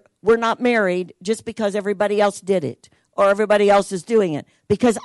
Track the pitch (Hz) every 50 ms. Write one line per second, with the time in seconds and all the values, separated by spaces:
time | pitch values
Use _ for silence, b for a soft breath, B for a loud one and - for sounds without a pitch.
0 | _ _ _ _ - 196 226 226 233 226 226 - 247 247 240 226 208 185 180 185
1 | 180 175 - - 185 196 226 - - 233 220 - 220 202 185 208 190 208 208 180
2 | 208 202 208 202 208 202 196 - - 175 196 180 147 127 120 - _ - _ _
3 | _ _ _ - 202 196 202 202 214 190 208 208 208 202 202 202 196 - 196 180
4 | - - 233 220 202 175 151 143 - _ _ _ _ - 208 196 240 247 202 -
5 | -